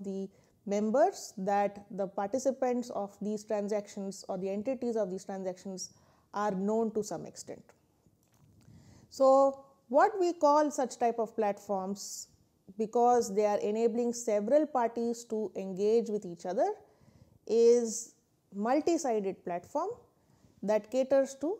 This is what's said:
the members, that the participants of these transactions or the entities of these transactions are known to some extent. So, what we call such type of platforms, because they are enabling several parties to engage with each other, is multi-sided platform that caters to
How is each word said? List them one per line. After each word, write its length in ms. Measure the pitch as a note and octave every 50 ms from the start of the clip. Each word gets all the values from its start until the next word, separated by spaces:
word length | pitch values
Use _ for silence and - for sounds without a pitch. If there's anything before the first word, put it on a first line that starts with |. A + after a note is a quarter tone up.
the 260 | G3 G3 F#3+ G3 G3 F#3+ _ _ _ _ _ _ -
members, 640 | G#3 G3+ G#3 G#3 A3 G#3+ C4+ D#4+ G4 F#4+ - - - -
that 480 | - F#3+ G3+ G3+ G3+ G3+ G3+ G3+ - - -
the 160 | - F#3 G3
participants 840 | F#3 - - G3+ G3+ G#3 C4 - C#4 C4 C4+ C4 B3+ B3 B3 A#3+ A#3+
of 260 | - - G3+ G3 - -
these 240 | G3 G#3+ G#3+ G#3 G#3
transactions 800 | - A3 G#3 G3+ G3+ A3 G#3 G3+ G#3 - G#3 G3 G3 G3 - - -
or 100 | G3 F#3+
the 100 | F#3 F#3+
entities 480 | G3 G#3 G#3 C4 C4+ B3 B3+ A#3+ A3+
of 140 | A3+ G#3 F#3
these 140 | F3+ F#3+ -
transactions 680 | - G3+ F#3+ F#3+ F#3 F3+ F#3 - G3+ F#3+ F3+ - - _ _ _ _ _ _ _ _ -
are 160 | G3+ G#3 G#3+
known 400 | G3 F#3 G3 G3+ A3 A3+ A3+ A3
to 120 | G#3+ A3
some 220 | G#3 - F3 D#3 D3+
extent. 380 | C#3 - - - - C#3+ - - _ _ _ _ _ _ _ _ _ _ _ _ _ _ _ _ _ _ _ _ - - - - - - - - _
So, 540 | - - C4+ C4 C4+ C4+ C#4 C#4 C4+ - - - _ _ _ -
what 300 | A#3+ D4 F4 G#4+ G#4+ G4
we 140 | F4+ F4
call 380 | D#4+ E4+ D4+ C#4+ C#4+ D4+ D#4 D4
such 280 | - - C4 A3+ - -
type 200 | A#3+ A#3 A3+ A#3
of 180 | A3 G#3 -
platforms, 920 | - A3 G3+ G3+ G3+ - - G3+ F#3+ F#3 F#3+ G3+ G3+ - - - - - _ _ _ _ _ _ _ _ - F#3+ G#3
because 540 | A3 G#3 - A#3+ A#3+ A#3+ B3 A#3+ A3+ G3+
they 140 | F#3+ G3+ G#3
are 120 | G#3 G#3 -
enabling 560 | - G#3 G#3 A3 A#3 A#3 G#3+ A#3+ A#3+ A#3+ A#3
several 520 | A#3+ - - G#3 G#3 G#3 G#3+ C#4 D4+ D#4
parties 580 | D4 - B3+ A#3 A3+ A#3 A#3+ A#3 A#3 A#3 A#3 -
to 280 | - A3+ G#3+ G#3+ - -
engage 540 | - G3 F#3+ F#3+ F3+ G3+ G#3 A3 A#3 A3 G3+
with 180 | G#3 G#3 G#3
each 180 | F3+ E3+ E3+ -
other, 240 | F#3 F3 A3+ D#4+ G4 G#4 - - _ _ _ _ _ _ - - _ _ _ -
is 680 | - G#3+ A3+ A#3 A#3 A#3+ A#3+ A#3 A3+ G#3 - - - _ _ _ _ _ _ _ _ -
multi-sided 880 | G3 G3+ A3+ C4 D#4 D4+ F4 E4+ D#4+ E4 C4 A3+ A3 G3 F#3+ F#3 - -
platform 460 | F#3+ F3 F3 F3 - - C#4+ E4 G4+ A#4+ - - _ _ _ _ _ _ _ _ _ _ -
that 280 | - G3 G#3+ G#3+ G#3+ -
caters 440 | - B3+ C4 C4 C#4 C4+ C4+ B3+ - -
to 180 | - D#4 G#4